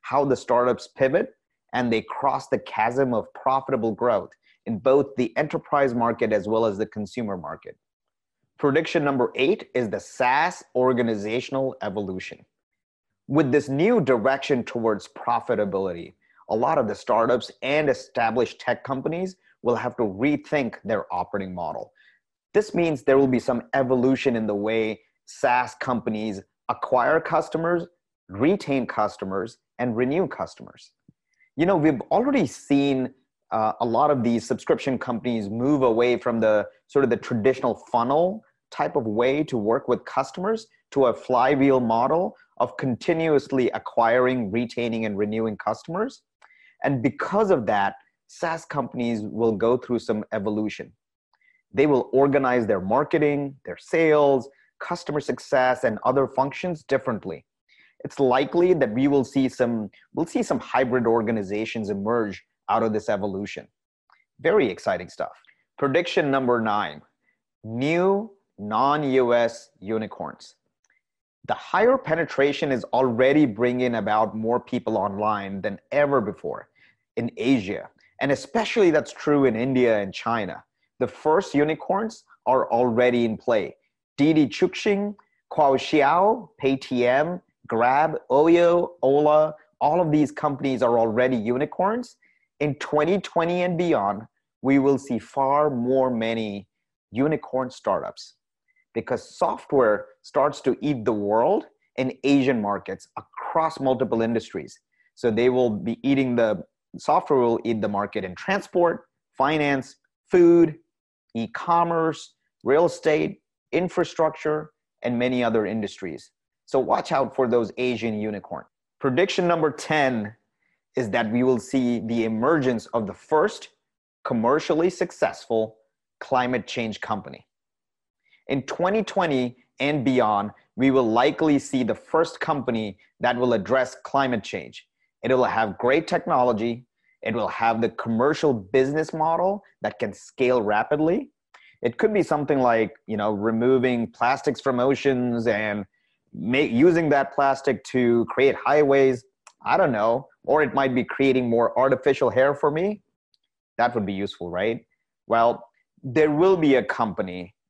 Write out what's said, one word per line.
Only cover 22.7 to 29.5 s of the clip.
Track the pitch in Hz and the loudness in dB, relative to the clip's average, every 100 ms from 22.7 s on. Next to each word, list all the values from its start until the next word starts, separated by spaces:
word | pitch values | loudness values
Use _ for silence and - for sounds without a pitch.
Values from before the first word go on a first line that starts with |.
means | 175 165 139 | 0 -2 0
there | - 135 | 2 4
will | 135 | 4
be | 123 | 2
some | - 120 - | 0 -4 -2
evolution | 135 127 131 127 131 135 117 | -2 0 2 2 2 0 0
in | 107 | -2
the | |
way | 101 107 113 110 101 _ _ | -2 -2 0 -2 -6 _ _
SaaS | - - 131 123 120 - | -20 -4 0 0 -2 -6
companies | 131 120 117 107 110 98 - _ - | -4 -4 -2 -4 -4 -8 -12 _ -8
acquire | 120 - 127 127 160 | -8 0 0 2 0
customers, | - 160 160 160 170 175 175 _ _ _ - | 0 -2 -2 -4 -2 -2 -4 _ _ _ -12
retain | 95 147 202 - 135 - | 0 2 2 0 -4 -2
customers, | - 107 - 95 95 113 | -2 -4 -4 -6 -6 -6